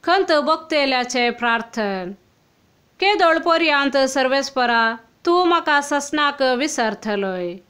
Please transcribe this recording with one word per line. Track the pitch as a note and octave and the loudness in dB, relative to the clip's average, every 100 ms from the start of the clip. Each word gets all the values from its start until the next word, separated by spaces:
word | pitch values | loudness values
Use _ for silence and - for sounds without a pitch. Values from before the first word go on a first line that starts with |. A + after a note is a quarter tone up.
खंत | - F#4 F#4+ | 2 0 2
बोगतेल्याचे | D#4 C#4 D#4+ - D#4 C#4 B3+ B3 B3 A#3+ | 0 2 -2 0 0 0 0 -2 -2 -2
प्रार्थन. | A#3+ A#3+ A#3 A3+ - G#3 F#3+ F3+ G3 _ _ _ _ _ _ _ _ | 0 -2 -2 -4 -6 -4 -4 -8 -12 _ _ _ _ _ _ _ _
केदोळ | F#4+ G#4+ E4+ D#4+ | 0 2 2 2
पर्यंत | E4+ E4 E4 C#4+ C#4 C4+ | 2 2 2 2 0 0
सर्वेस्परा, | C4 C#4 B3+ C4+ C#4 C4+ A#3+ A#3 A3+ A#3 _ _ F4 | 0 0 0 0 -2 -2 0 2 0 -2 _ _ 0
तू | F4 | 2
म्हाका | F4+ E4+ E4 C#4+ | 4 2 2 0
ससनाक | C#4+ C#4+ C#4+ D4+ C#4+ C#4+ | 0 -2 -2 -2 -2 0
विसरतलोय. | C4 B3 D4 - A3+ G3+ A3 G3+ G3 F#3 F3 F#3 _ | 0 0 -2 -2 -2 -4 -4 -4 -4 -4 -6 -8 _